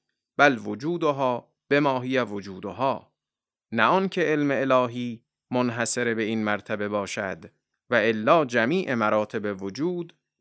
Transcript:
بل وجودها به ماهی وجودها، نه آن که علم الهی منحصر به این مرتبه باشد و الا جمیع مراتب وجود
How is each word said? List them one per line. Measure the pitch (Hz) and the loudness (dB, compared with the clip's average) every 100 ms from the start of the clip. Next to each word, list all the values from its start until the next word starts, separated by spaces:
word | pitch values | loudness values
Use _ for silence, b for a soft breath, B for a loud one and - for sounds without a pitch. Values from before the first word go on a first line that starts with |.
| _ _ _ - | _ _ _ 4
بل | 143 117 | 4 4
وجودها | 104 107 147 175 156 139 131 120 - _ - | -2 -6 -4 -2 0 0 0 -2 -8 _ -2
به | 143 | 2
ماهی | 147 131 127 131 | 2 0 -2 -2
وجودها، | 107 101 98 92 95 90 135 117 - _ _ _ _ _ _ | -2 -6 -10 -10 -10 -4 -2 -4 -8 _ _ _ _ _ _
نه | 113 | 2
آن | 113 185 190 | 4 4 2
که | 180 | 0
علم | 151 151 147 | 0 0 0
الهی | 127 135 127 123 123 120 110 _ _ - | 0 2 2 2 -4 -8 -10 _ _ -4
منحصر | 123 123 117 113 123 120 | -2 0 0 -2 0 0
به | 110 | 0
این | 107 110 | -2 -2
مرتبه | 107 104 - 104 104 | 0 -2 -4 -6 -4
باشد | 104 95 - 95 85 - _ _ _ - | -4 -4 -6 -6 -8 -14 _ _ _ -2
و | |
الا | 120 110 110 117 165 | 2 2 2 4 4
جمیع | 131 120 113 185 151 | 4 2 2 0 0
مراتب | 117 107 107 107 113 104 95 | 0 2 2 0 -4 -6 -6
وجود | 98 98 175 175 165 _ _ _ | -8 -4 -4 -4 -8 _ _ _